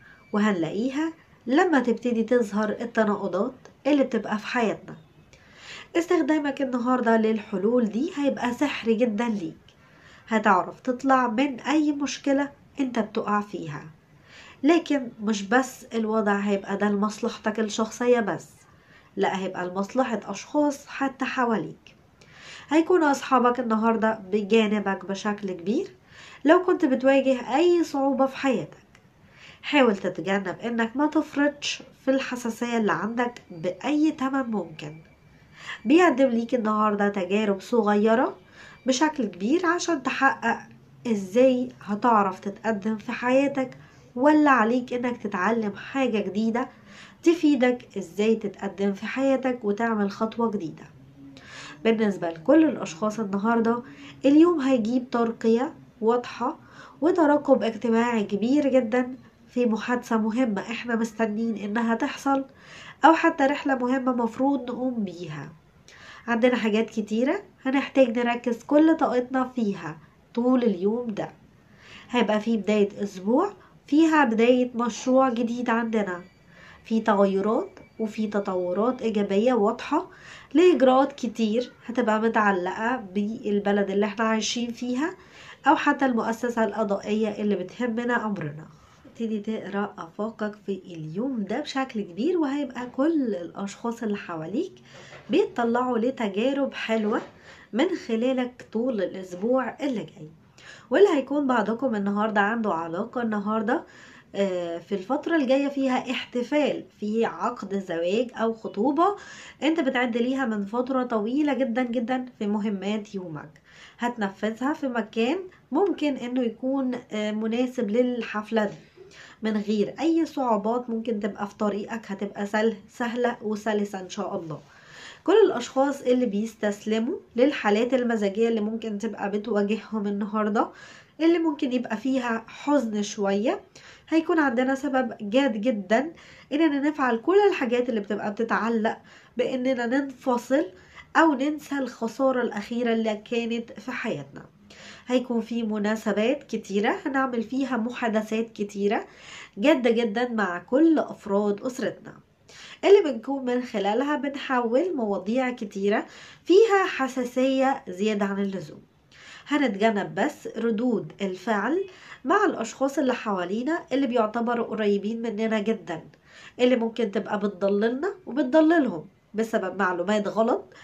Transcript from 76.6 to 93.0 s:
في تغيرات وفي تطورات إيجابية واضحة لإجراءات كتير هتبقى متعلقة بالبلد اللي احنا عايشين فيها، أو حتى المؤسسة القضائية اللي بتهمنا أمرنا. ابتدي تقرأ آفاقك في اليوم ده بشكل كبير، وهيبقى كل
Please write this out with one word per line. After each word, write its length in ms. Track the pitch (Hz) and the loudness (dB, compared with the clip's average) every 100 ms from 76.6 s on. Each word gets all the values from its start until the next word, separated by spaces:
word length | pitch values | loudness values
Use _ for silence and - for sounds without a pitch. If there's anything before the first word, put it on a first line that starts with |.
| - - - | -20 -20 -4
في 140 | 226 | -2
تغيرات 800 | 220 196 196 190 208 254 392 - - - | 2 4 4 4 0 0 -2 -12 -20 -8
وفي 280 | 220 226 214 | -6 -4 -2
تطورات 720 | 214 202 180 180 185 233 254 | -2 -2 -4 -2 0 0 0
إيجابية 520 | 226 208 196 196 240 | -2 -2 0 2 4
واضحة 540 | 240 202 - - 302 359 - - - - | 4 2 0 -2 -2 -2 -14 -20 -20 -2
لإجراءات 600 | 285 359 269 254 262 269 | 6 6 8 6 6 4
كتير 580 | - 220 - 220 226 247 - - | 0 -6 -2 0 0 -2 -12 -8
هتبقى 360 | 240 220 214 | -2 2 2
متعلقة 720 | 226 226 208 185 180 208 226 254 196 196 | 2 2 2 2 -2 -4 -2 -4 -4 -4
بالبلد 720 | 208 226 208 202 202 202 196 | -4 -4 -2 0 2 2 2
اللي 160 | 196 208 | 0 -2
احنا 200 | 208 220 | 0 0
عايشين 460 | 220 214 240 233 | 0 -2 -4 -6
فيها، 440 | 233 247 247 330 - - - - - 269 | -6 -6 -2 -4 -6 -20 -20 -20 -4 2
أو 80 | 302 | 4
حتى 300 | 294 285 269 | 4 2 2
المؤسسة 580 | 226 208 226 240 233 | 0 -2 -2 -4 0
القضائية 640 | 214 208 208 - 208 214 214 208 | -2 0 -2 -2 -2 -2 -2 -2
اللي 140 | 208 190 | -2 -2
بتهمنا 720 | 185 - 247 226 240 240 214 | -4 -6 -4 -2 0 -2 -2
أمرنا. 400 | 196 151 151 - - - - - | -6 -6 -10 -18 -20 -20 -20 -20
ابتدي 340 | - 226 214 | -10 -6 -4
تقرأ 540 | 208 214 185 202 202 190 | -4 -8 -6 -4 -4 -6
آفاقك 580 | 165 - 220 226 214 208 - | -14 -6 -8 -4 -8 -8 -10
في 160 | 190 185 | -10 -10
اليوم 580 | 165 156 170 269 240 | -12 -10 -6 -4 -4
ده 160 | 190 240 | -4 -6
بشكل 420 | 285 269 240 220 | -4 -4 -4 -6
كبير، 360 | 175 170 302 359 | -8 -4 -2 0
وهيبقى 480 | 277 285 277 240 247 | 0 -2 -6 -8 -10
كل 460 | - | -2